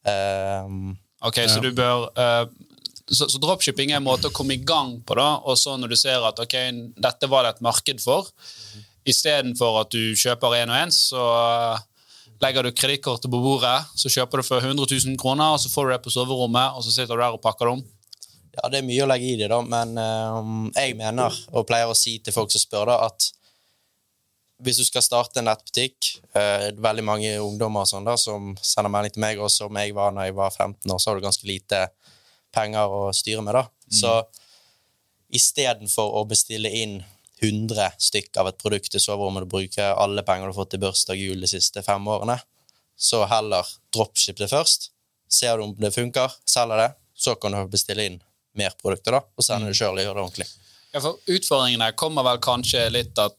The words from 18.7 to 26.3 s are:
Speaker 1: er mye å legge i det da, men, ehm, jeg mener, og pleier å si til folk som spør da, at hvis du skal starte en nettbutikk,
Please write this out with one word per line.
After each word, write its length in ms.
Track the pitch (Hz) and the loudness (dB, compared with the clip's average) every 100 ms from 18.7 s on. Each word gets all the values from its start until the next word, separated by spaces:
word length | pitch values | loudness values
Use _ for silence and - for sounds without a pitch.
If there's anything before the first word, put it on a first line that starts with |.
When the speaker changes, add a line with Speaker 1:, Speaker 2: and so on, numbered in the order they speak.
| 139 | -2
Speaker 1:
er 80 | 131 | 0
mye 160 | 123 | 2
å 40 | 139 | 2
legge 240 | 127 127 | 2 0
i 40 | 117 | -2
det 120 | 104 | 0
da, 100 | 117 | 0
men, 340 | 120 117 117 113 | 0 -2 -2 -2
ehm, 720 | 110 110 110 113 110 110 110 | -2 -2 -2 -4 -4 -4 -2
jeg 220 | - 135 113 | -2 -2 -2
mener, 360 | 110 120 120 - - | -4 0 -2 -2 -4
og 140 | 123 110 | -4 2
pleier 220 | 117 117 | 2 2
å 80 | 110 | 2
si 220 | 120 113 | 0 -4
til 140 | - | -4
folk 180 | 117 107 | -2 0
som 100 | 107 | 0
spør 260 | - 107 107 | 0 0 2
da, 200 | 120 110 | 4 2
at 260 | - - - _ _ _ _ _ _ _ _ _ _ _ _ | 0 -4 -4 _ _ _ _ _ _ _ _ _ _ _ _
hvis 140 | 127 120 | -2 0
du 60 | |
skal 180 | 127 127 | 0 2
starte 340 | - 120 120 131 | 2 2 2 0
en 60 | |
nettbutikk, 680 | 113 110 - - 127 _ - - _ | 0 -2 -2 -2 -2 _ -6 -6 _